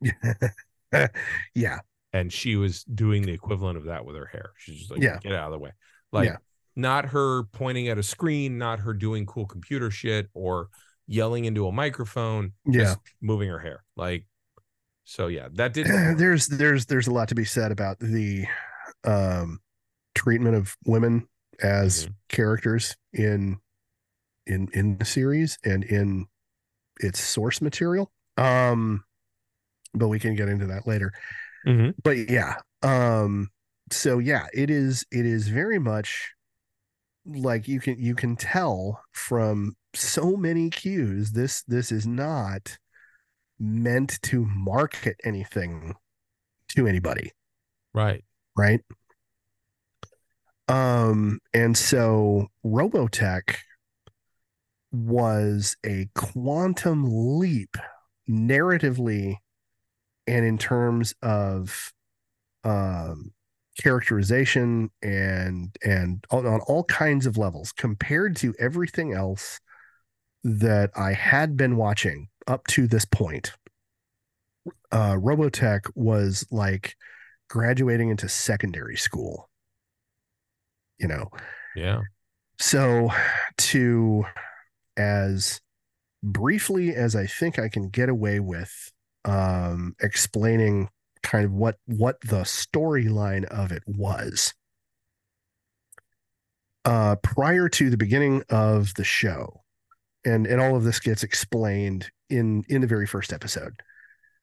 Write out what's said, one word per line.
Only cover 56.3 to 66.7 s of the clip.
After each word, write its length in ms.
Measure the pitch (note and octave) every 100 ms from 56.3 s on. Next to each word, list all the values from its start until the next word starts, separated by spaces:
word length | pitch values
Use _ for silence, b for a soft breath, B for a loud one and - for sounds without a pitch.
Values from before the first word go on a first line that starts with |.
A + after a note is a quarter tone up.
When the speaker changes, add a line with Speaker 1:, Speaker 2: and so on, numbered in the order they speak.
| B2+ B2 D3+ F#3 F3+ F3 D#3 C3+ A2 A#2 D3
Speaker 1:
leap 360 | F#3 C3+ F#2 - B B _ _ -
narratively 1080 | A2 A2+ C#3 F3 F3 D3 B2+ A#2+ G#2 G2 G2+ _ _ _ _ _ _ _ _ -
and 180 | A#2+ A#2
in 120 | A2
terms 560 | - B2 A#2+ A#2 A2+ -
of, 720 | A#2 G#2 G2+ F#2+ F#2 - - _ _ _ _ _ _ _
um, 680 | A2+ G#2 F#2+ F2+ E2 D#2 G2+ _ _ _ _ -
characterization 1080 | D3 B2+ - A2 G2 B2 C3+ C3+ A#2+ A#2 A2 -
and, 760 | G#2 G2 F#2+ F#2 F#2 F2+ F2+ - G#2+
and 400 | F#2+ F2+ F2+ -
on, 140 | C3 B2
on 140 | G#2+
all 220 | -